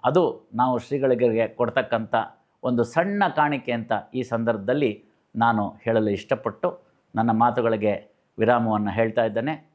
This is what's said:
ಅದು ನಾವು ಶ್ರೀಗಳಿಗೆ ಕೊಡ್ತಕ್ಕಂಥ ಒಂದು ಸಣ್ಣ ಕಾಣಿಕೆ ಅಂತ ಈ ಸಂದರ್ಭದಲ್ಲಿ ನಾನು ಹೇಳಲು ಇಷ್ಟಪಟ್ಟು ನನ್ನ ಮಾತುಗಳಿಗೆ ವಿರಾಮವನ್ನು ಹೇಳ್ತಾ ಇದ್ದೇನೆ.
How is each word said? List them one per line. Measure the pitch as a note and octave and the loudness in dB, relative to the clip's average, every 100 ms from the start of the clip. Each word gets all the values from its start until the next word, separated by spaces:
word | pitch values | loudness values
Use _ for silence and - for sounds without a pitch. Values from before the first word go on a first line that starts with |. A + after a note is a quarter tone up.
ಅದು | B2+ D#3+ D#3+ - _ | 2 2 0 -2 _
ನಾವು | A2 B2+ B2 | -2 0 0
ಶ್ರೀಗಳಿಗೆ | - C#3+ C3 B2 B2 A2 A2 | -4 -2 0 2 2 2 -2
ಕೊಡ್ತಕ್ಕಂಥ | - A#2+ - B2 A2+ A2 A#2 G#2 - _ _ | 0 -2 0 -2 -2 0 -2 -2 -12 _ _
ಒಂದು | B2+ B2 | -2 0
ಸಣ್ಣ | - E3 F#3 G3+ F#3+ | 0 0 -2 0 -2
ಕಾಣಿಕೆ | D3+ D3 C#3+ C3 | 2 0 0 -4
ಅಂತ | A#2 A2+ G#2+ - | -6 -2 -4 -4
ಈ | B2+ | -8
ಸಂದರ್ಭದಲ್ಲಿ | B2 A#2 A#2 A2+ G2+ C#3 C3+ G#2 _ _ _ G#2+ | -4 -2 0 -2 0 0 0 -2 _ _ _ 0
ನಾನು | A#2 A2 G2+ - | 2 2 -2 -4
ಹೇಳಲು | - A2+ G#2+ | -2 0 0
ಇಷ್ಟಪಟ್ಟು | G2 - C3+ A#2 G2+ F3+ - _ _ _ A#2 | -2 -2 -4 -4 -4 -4 -4 _ _ _ -2
ನನ್ನ | A#2 | 0
ಮಾತುಗಳಿಗೆ | A2 A#2+ A#2+ A2+ A2 G#2 G2 - _ _ - | 4 2 2 0 0 0 -2 -8 _ _ -2
ವಿರಾಮವನ್ನು | A2 A#2+ A2+ G#2+ G#2 | 2 2 2 0 -2
ಹೇಳ್ತಾ | G2 A2+ A2+ A2+ | 0 0 0 0
ಇದ್ದೇನೆ. | G#2+ C3 D#3 _ | -2 -4 -8 _